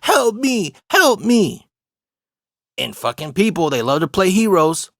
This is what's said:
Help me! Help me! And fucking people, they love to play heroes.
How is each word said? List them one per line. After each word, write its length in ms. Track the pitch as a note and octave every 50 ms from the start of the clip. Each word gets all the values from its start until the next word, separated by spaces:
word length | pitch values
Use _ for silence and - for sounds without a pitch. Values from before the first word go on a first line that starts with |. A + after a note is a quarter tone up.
Help 340 | - - F#4 F4 A#3+ A#3 G#3+
me! 380 | A3 C4+ C4+ B3+ A#3 F#3 D3 - _ _ _
Help 300 | - - C#4+ C#4+ A#3+ -
me! 480 | C#3+ A3 A#3+ A#3 G3+ C#3 F2+ - _ _ _ _ _ _ _ _ _ _ _ _ _ _ _ _ _ _ _ _ _ _ _
And 180 | - B2+ B2 G#2
fucking 380 | - - A#2 A#2 - D#3 D3+ C3
people, 360 | E3+ G#3 A3 E3 D#3+ E3+ D3+
they 120 | C#3+ B2
love 200 | A2+ B2 C#3 D3+
to 60 | E3
play 240 | D#3 - F#3+ F#3+ F#3
heroes. 600 | F#3 G#3+ A3+ G#3+ F#3+ E3+ D#3 D#3+ D#3+ - - - _